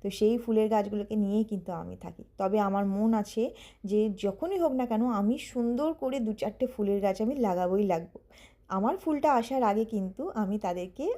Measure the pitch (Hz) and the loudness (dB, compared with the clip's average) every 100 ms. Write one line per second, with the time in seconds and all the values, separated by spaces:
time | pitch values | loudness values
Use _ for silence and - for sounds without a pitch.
0 | 202 190 214 240 233 220 214 220 202 208 | -6 2 2 2 2 2 4 2 0 -4
1 | 202 220 196 214 214 202 175 165 175 185 | -2 0 2 2 0 -2 -6 -8 -8 -12
2 | 175 - - - 196 214 202 196 202 196 | -14 -16 -20 -2 2 2 2 2 0 2
3 | 220 220 202 - 254 - - _ 196 208 | 2 2 0 -2 -2 -4 -20 _ 0 2
4 | 214 196 202 196 339 381 330 262 240 220 | 2 0 -4 -2 -4 0 2 0 0 0
5 | 247 214 202 285 - 247 233 240 302 320 | 0 2 0 0 -4 -4 -2 0 -2 -2
6 | 262 277 220 214 214 - 247 - 202 202 | -4 -2 -2 -2 -4 -2 -4 -2 0 2
7 | 196 190 220 285 220 180 180 196 202 165 | 0 0 -2 0 0 2 2 2 2 0
8 | 170 - _ - - _ _ 190 220 370 | -4 -18 _ -20 -20 _ _ -2 0 0
9 | 330 294 302 262 226 269 226 208 226 214 | -2 2 4 4 2 2 2 2 0 -2
10 | 190 190 339 226 196 208 196 175 180 - | -4 -6 -6 -2 -2 -2 -2 -4 -6 -4
11 | 320 | -4